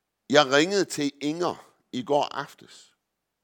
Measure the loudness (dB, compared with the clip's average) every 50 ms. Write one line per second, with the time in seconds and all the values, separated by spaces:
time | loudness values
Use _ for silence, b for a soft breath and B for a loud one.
0 | _ _ _ _ _ 2 4 4 4 6 4 4 4 4 2 0 -2 -2 -4 -4
1 | -4 -4 -6 -4 -6 -6 -4 -4 -4 -4 -4 -6 -12 _ _ _ _ _ -10 -8
2 | -4 -2 0 0 0 -2 -6 -10 -10 -10 -14 _ -20 -20 -20 -20 -20 _ _ _
3 | _ _ _ _ _ _ _ _